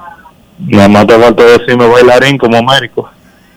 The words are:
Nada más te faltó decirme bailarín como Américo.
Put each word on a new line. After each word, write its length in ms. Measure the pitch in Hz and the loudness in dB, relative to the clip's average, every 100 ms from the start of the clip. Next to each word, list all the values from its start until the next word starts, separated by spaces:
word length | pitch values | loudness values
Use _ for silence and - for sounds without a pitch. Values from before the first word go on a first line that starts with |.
| - - - _ _ - | -20 -20 -20 _ _ -16
Nada 300 | 131 107 101 | -4 0 2
más 180 | 104 104 | 2 2
te 120 | 113 | 2
faltó 240 | 120 - 117 117 | 2 2 2 2
decirme 280 | - 123 120 | -2 -2 0
bailarín 480 | 120 123 123 135 135 | 2 2 2 0 -2
como 180 | 120 117 | -2 -2
Américo. 520 | 120 135 120 - - _ _ _ _ | -2 -4 -6 -10 -12 _ _ _ _